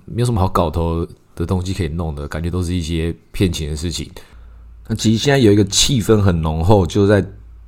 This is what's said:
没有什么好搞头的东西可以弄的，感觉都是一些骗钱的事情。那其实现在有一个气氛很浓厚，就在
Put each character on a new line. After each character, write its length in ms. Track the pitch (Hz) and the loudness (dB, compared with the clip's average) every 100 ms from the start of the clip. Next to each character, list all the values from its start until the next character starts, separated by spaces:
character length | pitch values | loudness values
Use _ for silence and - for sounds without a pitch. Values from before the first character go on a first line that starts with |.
| - | -10
没 180 | 107 | -4
有 20 | 120 | -2
什 80 | |
么 80 | 113 | 0
好 60 | 92 | 0
搞 240 | 101 85 | 0 0
头 360 | 78 82 82 82 - _ - | 0 -2 -2 -6 -10 _ -8
的 100 | 85 | -4
东 180 | 92 | -2
西 80 | 90 | -4
可 120 | 95 | -4
以 40 | 82 | -4
弄 260 | 80 82 71 | -4 -6 -8
的， 120 | 71 | -8
感 140 | 78 | -8
觉 80 | 85 | -6
都 140 | 87 | -4
是 100 | 87 | -4
一 80 | 90 | -4
些 340 | 80 85 82 82 _ | -4 -4 -4 -6 _
骗 220 | - 95 | -2 -2
钱 160 | 80 76 | -2 -6
的 60 | 76 | -6
事 160 | 87 | -6
情。 180 | 80 69 - - - - - - - - | -8 -10 -14 -20 -20 -20 -20 -20 -18 -8
那 80 | 110 | -2
其 160 | 110 | 0
实 80 | 110 | 0
现 80 | 143 | 2
在 60 | 139 | 4
有 140 | 110 | 6
一 40 | 104 | 4
个 80 | 98 | 2
气 360 | - - 135 | 2 2 2
氛 180 | 90 107 | 4 4
很 220 | 98 85 | 4 2
浓 220 | 78 80 | 0 0
厚， 200 | 85 104 | 4 4
就 220 | 85 104 98 | 4 2 4
在 180 | 104 95 - - - | 2 0 -8 -20 -20